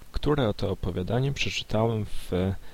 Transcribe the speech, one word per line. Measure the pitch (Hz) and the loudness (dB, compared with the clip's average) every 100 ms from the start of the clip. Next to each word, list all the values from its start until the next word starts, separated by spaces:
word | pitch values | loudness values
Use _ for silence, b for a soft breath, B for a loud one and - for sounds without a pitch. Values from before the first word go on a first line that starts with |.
| - | -6
które | - 143 147 113 | -2 2 4 2
to | - 98 | 2 -2
opowiadanie | 92 - 87 90 117 139 | -2 -2 -2 0 2 0
przeczytałem | 135 - - - 110 113 110 101 | 0 -2 -4 0 2 2 2 0
w | - - 90 92 92 B | -2 0 0 0 0 B